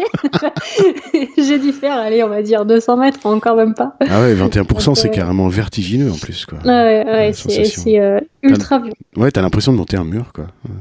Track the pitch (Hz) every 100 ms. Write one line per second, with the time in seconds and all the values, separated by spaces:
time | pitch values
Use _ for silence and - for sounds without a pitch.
0 | 403 - 285 - 294 - - 440 381 285
1 | - 311 262 - 277 294 277 277 277 262
2 | 220 226 220 208 208 220 208 226 233 247
3 | 269 - 208 214 233 226 220 220 262 -
4 | 277 101 123 98 - 101 95 - - 139
5 | 110 107 87 95 92 98 98 - 90 120
6 | 139 80 - - - 78 247 240 226 214
7 | 220 220 214 208 - 202 214 - 226 214
8 | 202 202 320 - 277 208 - 269 233 -
9 | - - 131 101 92 104 135 120 85 98
10 | 82 107 123 - 87 _ 117 98